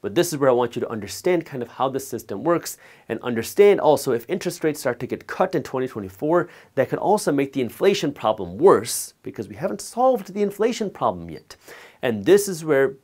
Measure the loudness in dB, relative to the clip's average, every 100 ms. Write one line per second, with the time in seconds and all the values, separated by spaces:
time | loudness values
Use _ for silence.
0 | -4 -2 -2 2 2 4 0 -2 -6 -6
1 | -10 -6 0 0 -2 -10 -12 -4 -4 -4
2 | -8 -12 -10 -6 -2 -2 -2 -16 -20 -20
3 | _ -8 -4 -4 -4 6 6 6 4 2
4 | 2 -2 -2 -6 -6 -2 -4 -2 -4 -4
5 | -6 -8 -8 -2 -2 -2 -4 -6 -6 -6
6 | -12 -6 0 0 0 -8 -12 -2 -2 0
7 | 0 0 2 0 -2 -2 -4 0 2 2
8 | -2 -2 -2 -2 -4 4 6 6 4 -8
9 | -8 _ -16 -10 -10 -6 -6 -6 -10 0
10 | 2 2 -4 -4 -4 0 -2 0 -6 -2
11 | -2 -2 -8 -14 -18 -20 -20 -20 -20 _
12 | -2 -2 4 4 4 -6 0 2 2 -2